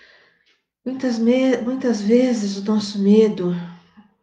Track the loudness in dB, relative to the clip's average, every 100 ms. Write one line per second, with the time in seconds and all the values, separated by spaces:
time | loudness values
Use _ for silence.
0 | _ _ _ _ _ _ _ _ -12 -6
1 | -6 -2 0 2 2 0 -4 -4 -2 -2
2 | 2 4 2 0 -4 -6 -4 -4 -4 0
3 | 4 6 4 0 -4 -4 -8 -18 _ _
4 | _ _